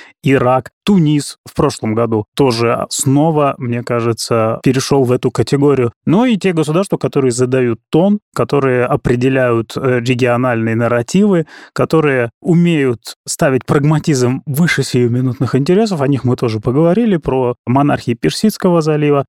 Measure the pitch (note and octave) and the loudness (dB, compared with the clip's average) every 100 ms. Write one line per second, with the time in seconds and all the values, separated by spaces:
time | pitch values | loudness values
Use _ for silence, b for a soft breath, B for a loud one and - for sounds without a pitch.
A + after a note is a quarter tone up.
0 | B _ C3 C3+ B2 B2+ - - - G3 | B _ 0 2 2 0 -2 -8 0 2
1 | D3+ D3 - - - - D3 - A2+ G#2+ | 2 0 -4 -12 -10 -2 -2 -2 -4 -2
2 | A#2 A2 - - C3+ A2+ A#2 A#2 - - | -2 -2 -4 0 0 2 0 -2 -4 -4
3 | C3+ C#3 E3 D3+ C#3 - B2 A#2+ A#2 A#2+ | 0 2 2 2 0 -2 -6 -6 -4 -2
4 | A#2 A2+ - A#2 A2 A#2 - B2+ - C#3 | -2 -4 -2 0 0 0 0 0 0 0
5 | B2 B2+ B2+ - A2+ C#3 D3 C3+ A#2+ - | 2 0 -2 -2 -2 0 2 2 -2 -4
6 | - F3+ B3+ G3+ F#3+ E3 D3 D#3+ G3+ - | -2 0 2 0 0 -2 0 -2 -2 -2
7 | C3 C#3+ C3 A#2+ B2+ C3 B2 A2 _ D#3 | -2 0 0 0 0 0 0 -4 _ 2
8 | G3 G#3 - - A#2+ C#3+ C3+ B2 A#2+ C#3 | 2 0 -4 -4 -2 0 0 0 0 -2
9 | - B2 C3 C3+ B2 A#2 A2+ C3+ C3 B2 | 0 0 2 2 0 0 -2 -4 -2 0
10 | A#2+ B2 B2 A#2+ B2+ A#2 A2+ A2+ A#2 A#2+ | 0 0 2 2 0 0 -2 0 0 0
11 | A#2+ F#3 G#3 F3 D#3 B B - B2+ D#3+ | 0 2 2 2 -2 B B -4 0 2
12 | D3+ C3 A#2 - - E3+ E3+ D#3+ C3+ A#2 | 2 0 -2 -4 0 2 4 2 0 -2
13 | - - - - D#3 C3 - D3 D3 D3+ | -8 -18 -12 -2 0 0 0 0 2 0
14 | E3 C3+ B2 C3+ - C3+ F3 - C3 B2+ | 0 0 0 -2 -4 -2 0 0 -2 0
15 | A#2+ B2 B2+ A#2 A#2+ C3 C#3+ F#3 A3+ E3+ | 0 0 -2 -2 -2 0 2 2 0 0
16 | C#3 C3+ A#2+ A#2+ A#2+ A2 B2 C3 E3 G3 | -2 0 -2 -2 -2 -2 -2 0 2 2
17 | A#3 F3 D3 C3 B2 A#2+ - C3 C#3+ C3 | 0 0 -2 -2 -2 -4 -2 0 2 0
18 | - A#2 D#3 - G#3+ - F#3 E3+ D#3 D3+ | -4 -2 -4 0 -2 0 0 2 0 0
19 | D3 C#3+ | 2 0